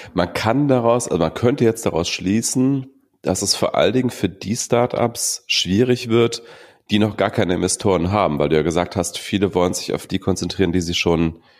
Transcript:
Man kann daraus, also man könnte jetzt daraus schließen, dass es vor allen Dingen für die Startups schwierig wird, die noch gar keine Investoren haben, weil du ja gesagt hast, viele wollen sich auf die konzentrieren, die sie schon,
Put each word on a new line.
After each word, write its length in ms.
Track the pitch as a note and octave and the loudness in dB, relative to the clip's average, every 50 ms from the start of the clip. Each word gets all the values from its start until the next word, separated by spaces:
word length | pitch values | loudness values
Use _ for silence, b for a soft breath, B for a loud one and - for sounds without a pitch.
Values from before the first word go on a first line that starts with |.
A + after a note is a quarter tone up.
| B B B | B B B
Man 200 | F2+ F2 F2+ - | -2 -2 -2 -2
kann 340 | - - A2 A2+ C#3 D3 C#3+ | -4 0 0 2 2 2 2
daraus, 400 | C3 B2 A#2 A#2 A#2 B2 - - | 2 2 4 2 2 2 0 -2
also 120 | - E2+ | 0 0
man 140 | E2 D#2+ - | 0 0 0
könnte 300 | - - A#2+ - D3 B2 | 0 0 0 2 4 2
jetzt 220 | A2+ A2+ - - | 2 2 2 -2
daraus 240 | G2+ - D#2+ F2 - | -2 0 0 -2 -2
schließen, 800 | - - F2 F#2 G2 A2+ A#2 - - C3 B2+ C3 C#3 C#3 C3 - _ _ _ _ _ _ | -4 -4 -2 0 0 0 0 -2 0 0 2 2 0 -2 -4 -8 _ _ _ _ _ _
dass 220 | - - F#3 - - | -4 -2 -2 0 0
es 100 | G2 - | -2 -2
vor 220 | - - - - | 0 -2 0 2
allen 180 | - D2 F#2 A2 | 2 2 2 2
Dingen 160 | C3 B2+ B2 | 2 0 -2
für 200 | - - - F#2+ | -4 -2 -4 -4
die 260 | F2 - - F#2+ G#2+ | -4 -6 -6 -6 -4
Startups 880 | - - - - A#2+ A#2+ B2 - - A#2 A#2 A#2 - - - - - - | -4 -2 0 0 0 0 0 0 -2 -2 -2 -2 -4 -4 -4 -4 -6 -6
schwierig 640 | - - - - E2+ F#2 G2+ B2 B2 B2 A#2+ - A2+ | -4 -2 -2 0 0 2 2 4 2 2 -2 0 0
wird, 320 | A2 A#2 A#2 A2+ - - B B B B B B B B B _ | 2 2 2 2 0 -6 B B B B B B B B B _
die 80 | G#2 G#2 | 0 2
noch 200 | G#2 G#2+ G2 - | 2 0 0 0
gar 120 | F#2+ G#2 | -2 0
keine 240 | - - G#2 F2 F2+ | 2 0 0 0 0
Investoren 580 | F2 F2 F#2 - - - G#2+ F#2+ F2 E2 F2+ | 0 0 -2 -2 0 2 2 2 2 2 2
haben, 280 | G2 G#2 G2 E2+ D2 C#2+ | 2 2 2 2 2 0
weil 100 | D2 D2 | 0 2
du 60 | D#2 | 2
ja 80 | D#2 D2+ | 2 2
gesagt 320 | E2+ D#2+ E2+ F2 - - | 2 0 0 -2 -2 -2
hast, 240 | G2 F2 - - - | -4 -4 -4 -6 -10
viele 340 | - - - G2 G2 F#2+ E2 | -8 -4 -2 0 0 0 2
wollen 220 | F#2 F2+ F2+ - | 2 0 2 0
sich 180 | - - - - | -4 -4 -4 -6
auf 140 | - - - | -6 -4 -6
die 100 | - F#2+ | -6 -4
konzentrieren, 540 | - - F#2+ - - F2+ - - G2 E2+ | -2 -2 -2 -2 -4 -6 -2 0 0 0
die 100 | E2+ F#2 | 0 -2
sie 140 | E2+ E2 F2 | -2 -2 -4
schon, 440 | - - F2 E2+ E2 E2 E2 E2 b b b b | -2 2 2 2 2 2 0 -2 b b b b